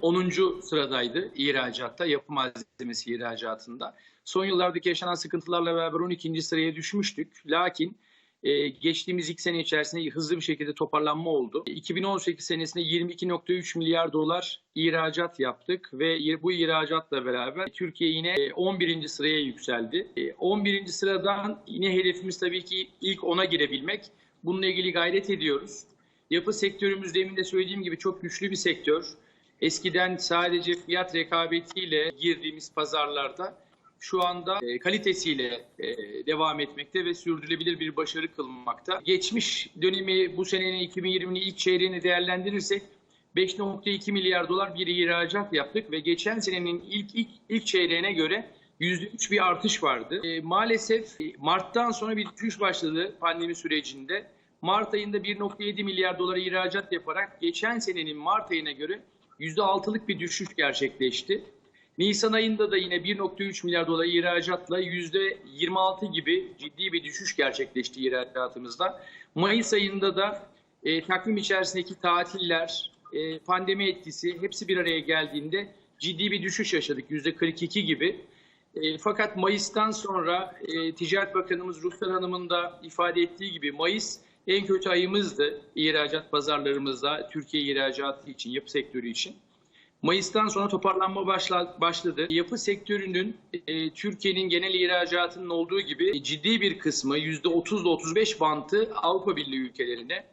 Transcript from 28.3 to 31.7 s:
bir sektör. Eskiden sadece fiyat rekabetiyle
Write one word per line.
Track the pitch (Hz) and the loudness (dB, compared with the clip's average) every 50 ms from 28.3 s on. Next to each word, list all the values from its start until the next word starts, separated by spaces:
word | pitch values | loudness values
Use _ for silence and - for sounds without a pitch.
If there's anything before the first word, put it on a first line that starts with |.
| - - 196 196 | -6 -4 -4 -2
bir | 196 | -2
sektör. | - - 180 151 - - - 151 170 175 - - - _ _ _ _ _ _ _ - | 0 0 0 0 0 2 2 2 2 2 -4 -14 -18 _ _ _ _ _ _ _ -2
Eskiden | - 160 156 - - 185 165 185 185 180 185 175 | 0 0 0 0 -2 0 2 2 2 2 0 -2
sadece | - - 170 170 180 180 175 175 175 175 175 | -2 0 2 2 2 2 2 0 2 0 -2
fiyat | 175 - 165 170 180 180 180 160 | -2 -2 -2 0 0 0 0 0
rekabetiyle | 165 160 - 170 165 170 160 165 170 165 - | -2 0 2 2 2 2 2 0 -2 -2 -4